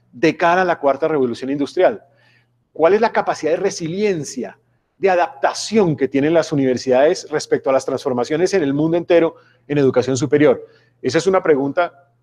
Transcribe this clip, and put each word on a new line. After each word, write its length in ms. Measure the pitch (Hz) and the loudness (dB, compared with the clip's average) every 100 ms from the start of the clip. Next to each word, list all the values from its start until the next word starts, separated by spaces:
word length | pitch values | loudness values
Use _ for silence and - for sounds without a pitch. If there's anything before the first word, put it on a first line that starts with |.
| _ | _
de 240 | 120 160 - | -2 0 2
cara 240 | 175 180 | 0 2
a 40 | 180 | 0
la 140 | 160 | 0
cuarta 300 | 139 135 156 | 0 0 0
revolución 400 | 151 123 113 131 | 0 -2 -4 -6
industrial? 540 | 143 139 180 170 104 _ _ _ _ _ _ _ | -6 -4 2 0 0 _ _ _ _ _ _ _
¿Cuál 220 | - 165 | 0 2
es 80 | 208 | 2
la 100 | 226 | 2
capacidad 400 | 220 185 151 151 | 0 -4 -4 -2
de 60 | 170 | -2
resiliencia, 1000 | 190 185 160 185 208 170 135 127 95 - _ _ _ - | -2 -6 -8 -4 -4 -4 -8 -10 -12 -14 _ _ _ -4
de 120 | 190 | 0
adaptación 880 | 180 165 - 170 - - 214 175 139 | 2 0 -2 -4 -4 -2 0 2 0
que 100 | 131 | -2
tienen 260 | 135 151 | 0 2
las 200 | 170 147 | 2 0
universidades 760 | 147 131 123 131 123 151 185 - | 0 0 -2 0 2 2 0 -6
respecto 400 | 151 - 135 139 | -6 -2 -2 0
a 40 | |
las 120 | 135 139 | -2 -2
transformaciones 680 | 131 143 123 120 156 185 | -6 -4 -4 -2 -2 0
en 100 | 196 | 0
el 100 | 143 | -2
mundo 220 | 143 160 170 | 0 0 -2
entero 400 | 165 170 165 - _ _ - | 2 2 2 -4 _ _ -4
en 100 | 147 | 0
educación 380 | 131 123 120 131 | 2 2 0 -2
superior? 500 | 143 143 151 156 - _ _ _ | 0 4 4 2 -4 _ _ _
Esa 160 | 131 160 | -2 0
es 100 | 180 | 0
una 160 | 185 | 0
pregunta 680 | 180 139 139 160 175 _ _ _ | 2 0 0 -2 -4 _ _ _